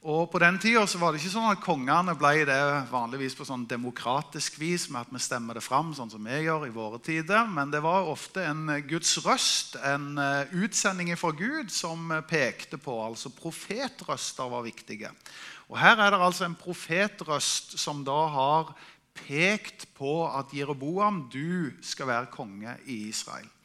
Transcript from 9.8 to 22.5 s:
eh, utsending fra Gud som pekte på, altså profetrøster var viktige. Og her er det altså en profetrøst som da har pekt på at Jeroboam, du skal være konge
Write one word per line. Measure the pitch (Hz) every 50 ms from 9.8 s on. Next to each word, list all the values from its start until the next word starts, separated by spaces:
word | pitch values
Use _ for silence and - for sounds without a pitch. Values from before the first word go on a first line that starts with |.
| 123 139 143 143 143 143 147 147
eh, | 139 139 139 139 139 135
utsending | - 175 202 208 - - - 208 190 180 175 175 170
fra | - - 170
Gud | 156 147 185 247 302 320 277 180
som | - - - 170 165 165 165 165 160 156 151
pekte | - 165 156 131 113 98 - - - - 143
på, | - 143 123 113
altså | 110 113 113 110 - 139
profetrøster | 127 - - 165 156 - - - 190 240 277 247 - - 185 - - - - - - - 131 123
var | 123 123 117
viktige. | 113 - - - - 110 104 104 - - _ _ - - - - - - - - _
Og | 117 117
her | 151 185 226
er | 220 208 202
det | 202 190
altså | 180 180 175 - 190
en | 170 165 -
profetrøst | - 175 175 - - - 160 180 202 214 - - 175 160 151 143 - - - - - - - 170
som | - 165 147 143
da | 139 139 139 151 160
har | 156 147 135 131 143 151 160 160 160 147 - - - - _ _ _ _
pekt | - - - 139 147 170 190 214 208 - - - - - _ _
på | - 139 139 151 165 165
at | 147 110 135 135 -
Jeroboam, | 147 143 143 139 147 131 131 147 175 190 208 214 202 175 135 120
du | 113 131 147 170 180 180 165 127 - -
skal | - - - - 143 131
være | 120 117 127
konge | 131 - - 135 101